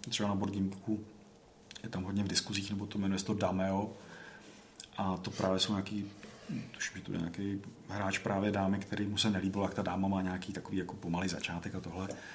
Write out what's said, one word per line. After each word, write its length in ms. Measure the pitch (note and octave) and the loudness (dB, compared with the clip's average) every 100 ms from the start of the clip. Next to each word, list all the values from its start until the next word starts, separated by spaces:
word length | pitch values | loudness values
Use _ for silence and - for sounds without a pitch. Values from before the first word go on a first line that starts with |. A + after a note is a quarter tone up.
| - | -4
třeba 200 | - G#2 | 0 2
na 60 | G2 | 2
Board 180 | G2 | 0
Game 140 | G2 F#2+ | 2 0
Geeku 340 | - - G#2 - - - - - - - - | 0 -2 -2 -4 -14 -20 -20 -20 -20 -16 -12
je 60 | A2 | -6
tam 140 | F#2+ | -4
hodně 200 | F#2 G2 | 0 2
v 40 | G2 | 2
diskuzích, 420 | G#2+ - G2+ G2 | 2 2 0 0
nebo 160 | G2+ G2+ | -2 -2
to 120 | G#2 | 0
jmenuje 220 | G2 F#2+ | 2 2
se 60 | - | 2
to 80 | |
Dameo. 600 | G#2 F#2 F#2+ F#2+ F#2+ A2 - - - - - - - - - - - | 2 4 4 2 2 0 -4 -14 -14 -14 -16 -18 -20 -18 -16 -10 -2
A 200 | G2 F#2 | 0 0
to 140 | - | -2
právě 280 | F#2+ F#2+ F#2+ | 0 4 4
jsou 140 | - | 4
nějaký, 380 | G#2 G2 G#2 G2 - - - - - - | 2 0 -2 -4 -8 -14 -12 -6 -6 -6
tuším, 260 | - - - | -6 -6 -4
že 60 | |
to 80 | - | -4
je 60 | F2+ | -2
nějaký 440 | E2 F2 G2+ G2+ - - - | -2 -2 -2 -4 -6 -12 -6
hráč 280 | G2+ F#2+ F#2+ | -2 0 0
právě 340 | - G2 G#2 | 2 2 4
dámy, 280 | G2+ F#2+ G2 | 4 4 2
který 260 | - G#2 G#2 | 0 0 0
mu 120 | G2+ | 4
se 120 | A2+ | 4
nelíbilo, 340 | F#2+ F#2+ G2 F#2+ | 4 4 4 2
jak 80 | |
ta 80 | - | 2
dáma 260 | F#2 F#2 F#2+ | 0 2 4
má 140 | G2 | 4
nějaký 320 | F#2+ F#2 - | 2 0 -2
takový 240 | - - G2 | -6 -2 -2
jako 160 | F2 - | -2 -4
pomalý 340 | F2 E2+ F#2+ | -2 0 2
začátek 460 | E2 - F2 G2 F#2 | 0 -2 -2 -4 -4
a 40 | |
tohle, 280 | F2 E2+ G2 - - | -4 -4 -4 -4 -10